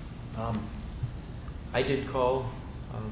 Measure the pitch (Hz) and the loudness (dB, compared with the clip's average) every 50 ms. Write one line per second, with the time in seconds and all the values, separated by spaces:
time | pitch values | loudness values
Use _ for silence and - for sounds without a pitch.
0 | - - - - - - - - 113 117 110 107 - - - - - - - - | -6 -8 -8 -8 -8 -6 -4 -2 0 0 0 0 -2 -2 -4 -4 -4 -4 -2 -2
1 | - - - - - - - - - - - - - - - 123 135 143 139 131 | -2 -2 -2 -4 -6 -6 -8 -6 -6 -6 -6 -6 -4 2 4 4 6 6 4 2
2 | - - 131 131 127 127 131 135 127 117 - - - - - - - - - 113 | 2 2 4 6 6 6 6 4 2 0 -4 -4 -6 -6 -6 -6 -6 -6 -4 -4
3 | 110 107 | -2 -2